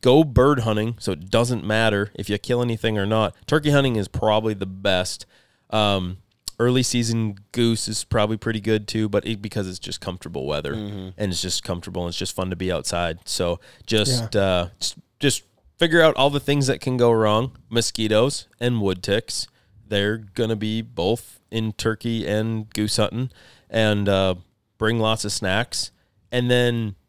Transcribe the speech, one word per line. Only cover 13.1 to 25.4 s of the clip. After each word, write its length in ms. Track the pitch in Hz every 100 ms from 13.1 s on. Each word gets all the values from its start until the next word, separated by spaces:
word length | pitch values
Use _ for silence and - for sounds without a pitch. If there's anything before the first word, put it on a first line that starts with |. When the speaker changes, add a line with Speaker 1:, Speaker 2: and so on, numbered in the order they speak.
| 82 -
Speaker 1:
So 340 | - 87 85 - - -
just, 480 | 110 104 123 113
Speaker 3:
Yeah. 80 | 107
Speaker 1:
uh, 280 | 98 90 87 -
s-, 140 | - - _ _
just 240 | 143 - _ _ _ _
figure 240 | 170 165
out 140 | 160 -
all 140 | 139
the 100 | 143
things 280 | - 151 131
that 120 | 127
can 160 | - 127
go 160 | 120
wrong. 400 | 113 110 107 131 - _
Mosquitoes 800 | 113 110 - 110 107 127 - - _
and 220 | 120 120
wood 220 | 98 92
ticks, 440 | - 104 - - - _ _ _ -
they're 300 | 104 101 113
gonna 380 | 107 - 113 110
be 260 | 107 110
both 580 | 113 - 95 117 - - _
in 220 | 113 110
turkey 520 | 104 113 110 120 113 92
and 440 | 104 110 110 110
goose 220 | - 107 -
hunting, 360 | 107 113 131 - - - _
and, 380 | 113 110 104 101
uh, 280 | 98 95 92 - _ _ _
bring 220 | 110 117
lots 260 | 110 110 101
of 80 |
snacks, 580 | -